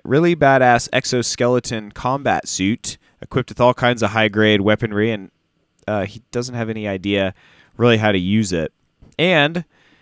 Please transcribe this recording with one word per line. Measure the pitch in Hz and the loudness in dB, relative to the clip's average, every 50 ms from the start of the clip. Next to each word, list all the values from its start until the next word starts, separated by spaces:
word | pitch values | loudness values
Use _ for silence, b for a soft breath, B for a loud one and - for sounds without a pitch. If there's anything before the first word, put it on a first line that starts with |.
| - | -2
really | - 123 151 170 175 175 | -2 0 2 2 2 2
badass | 151 147 135 135 131 127 123 120 120 - - - | 2 2 4 4 4 4 4 4 2 0 -2 -4
exoskeleton | 131 - - - 123 113 - - - 123 120 123 123 - - 123 110 107 104 | -4 -2 -2 -2 -2 -2 -2 -2 -2 0 0 0 0 -2 -4 -6 -8 -10 -12
combat | - - - 123 131 143 139 120 98 78 - | -12 -8 -6 -4 -4 -4 -2 -2 -2 -2 -4
suit | - - - 95 98 117 - - - - - _ _ _ - | -6 -6 -2 -2 -2 -2 -2 -6 -10 -12 -12 _ _ _ -20
equipped | - - - 135 123 - | -12 -6 -4 -4 -4 -4
with | 107 - | -2 2
all | 123 123 123 | 2 2 2
kinds | - - 123 123 113 113 | 2 2 0 0 0 -2
of | 101 | -2
high-grade | 101 113 110 107 101 107 107 107 107 101 | 0 0 0 0 2 2 4 4 4 4
weaponry, | 98 104 107 104 117 110 104 104 107 113 | 4 2 0 0 0 -4 -2 -2 -2 -2
and, | 113 101 95 - _ _ _ _ _ _ _ _ _ _ _ - | -2 -4 -8 -12 _ _ _ _ _ _ _ _ _ _ _ -6
uh, | 107 104 95 | -4 -4 -4
he | 101 - - _ _ | -6 -10 -14 _ _
doesn't | - 123 123 131 123 | -8 -8 -6 -6 -6
have | 120 113 110 | -8 -6 -6
any | 110 110 107 | -8 -8 -6
idea | 104 98 95 87 101 101 98 95 92 - b b b b b b b b | -6 -6 -4 -4 -2 0 0 0 -2 -4 b b b b b b b b
really | b 113 120 117 | b 2 4 4
how | 107 110 107 101 | 4 4 2 2
to | 95 | 2
use | 87 92 101 110 110 95 90 | 0 0 0 0 0 0 -2
it. | 82 78 - _ _ _ _ _ _ _ - _ - | -4 -4 -6 _ _ _ _ _ _ _ -14 _ -2
And | 151 185 180 156 143 151 165 175 160 _ b b b b b b | 0 2 2 2 2 0 -2 -4 -10 _ b b b b b b